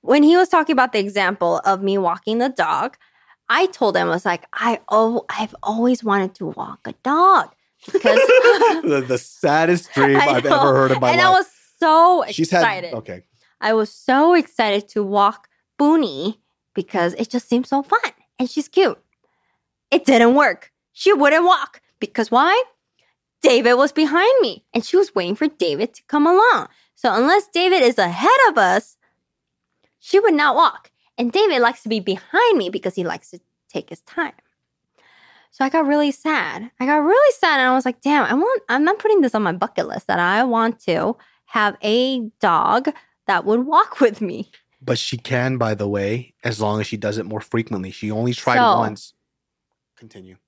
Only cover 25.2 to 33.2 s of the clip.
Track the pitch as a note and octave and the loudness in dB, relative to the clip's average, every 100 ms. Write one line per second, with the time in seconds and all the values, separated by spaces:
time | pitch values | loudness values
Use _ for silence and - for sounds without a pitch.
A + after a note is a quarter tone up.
25.2 | F3 G#3+ B3 - F3 D3 A#3 - _ D4 | -4 -4 -4 -2 -4 -2 -6 -8 _ 0
26.2 | D4+ F4+ A4+ D#4+ - _ _ _ B3 G3+ | 2 4 4 2 -4 _ _ _ -2 0
27.2 | C4 G4 G4 E4+ F4+ F#4 B3 B3 F3+ F3 | 2 0 0 -2 0 2 2 2 -2 0
28.2 | C#4+ C5 B4+ - F#3+ F#3+ - _ _ _ | 2 4 4 2 2 0 -4 _ _ _
29.2 | _ _ _ _ _ _ _ _ - F#4+ | _ _ _ _ _ _ _ _ 0 2
30.2 | G#4+ D4+ D4 B3 E4 - _ _ _ - | 2 2 0 2 0 -2 _ _ _ -8
31.2 | A#3+ F4+ G#4 C#4 A#3+ A#3+ A3 A3 F#3+ F#3 | -4 0 0 2 0 -2 -6 -6 -4 -6
32.2 | - F4 A#4+ F#4 F3+ G3 F#3+ F#3 F3 E3 | -4 0 2 2 -2 -6 -8 -6 -8 -8